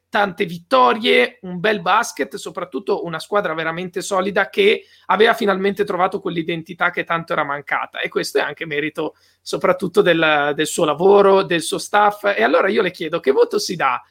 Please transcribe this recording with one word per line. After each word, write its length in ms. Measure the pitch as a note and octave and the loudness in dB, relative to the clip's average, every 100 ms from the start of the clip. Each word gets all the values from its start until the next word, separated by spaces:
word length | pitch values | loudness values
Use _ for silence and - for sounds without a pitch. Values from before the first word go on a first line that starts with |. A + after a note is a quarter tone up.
| _ | _
tante 380 | G#3+ G3+ F3+ F3 | -2 -2 -2 -6
vittorie, 920 | F3 - C4 B3 A#3 B3 B3 B3 - | -8 0 4 4 2 2 2 2 -4
un 180 | F#3 F3+ | -12 -4
bel 220 | G#3+ G#3 | -2 0
basket, 540 | F3 G#3 A#3 - B3+ G3+ | 0 0 0 -4 -8 -8
soprattutto 640 | F#3 F#3 F3 - - F#3+ E3+ | -12 -10 -10 -8 -4 -4 -4
una 140 | D#3+ | -10
squadra 340 | - G3+ F#3 | -4 -2 -2
veramente 480 | D#3+ D#3+ E3 F3+ F#3 | -4 -6 -6 -8 -8
solida 480 | E3+ F#3+ F#3+ G3 F#3+ | -4 -2 -2 -2 -2
che 340 | - G3 - - _ - | 2 2 2 -4 _ -2
aveva 260 | F#3+ A#3 | 2 4
finalmente 500 | A3+ G#3 F#3+ G3 G3 | 4 0 0 0 -2
trovato 380 | G3+ F3+ F#3+ G3 | -2 0 -2 -2
quell'identità 680 | F#3 D#3+ D#3+ E3+ D#3+ F3 F3 | -6 -6 -4 -6 -8 -4 -4
che 140 | F3 | -2
tanto 300 | E3 E3+ E3 | -4 -4 -4
era 100 | E3 | -4
mancata, 560 | C#3+ C#3+ - C3 B2 - | -4 -6 -6 -6 -4 -8
e 80 | - | -6
questo 300 | G3+ - - | -4 -2 -2
è 40 | |
anche 240 | C#3+ D3+ E3 | -2 -6 -6
merito 500 | D3 D3+ E3+ D#3 - _ _ | -4 -4 -6 -8 -10 _ _
soprattutto 600 | - F3 F#3+ F3+ F3 G#3 | -8 -2 0 0 0 2
del, 520 | F3+ E3 D#3+ D3 D3 D3 | 4 4 4 2 0 -2
del 120 | D3+ | -2
suo 180 | - D#3 | 0 0
lavoro, 580 | D3 F#3+ G3+ G3 G3 | 2 6 6 6 4
del 180 | F3 E3+ | 2 -2
suo 160 | D#3+ E3+ | -2 -8
staff. 460 | - G#3 G#3 G#3 G3+ | -2 2 2 2 -2
E 100 | G3+ | 0
allora 260 | A3+ B3+ F#3+ | 2 2 2
io 120 | A3+ | 0
le 100 | F#3 | -2
chiedo, 280 | - D#3+ E3 | -4 -6 -2
che 120 | B3+ | 2
voto 280 | D4 A#4+ G#4 | 4 2 0
si 160 | - E3+ | -4 -2
dà 260 | C#3 - - | 0 -2 -6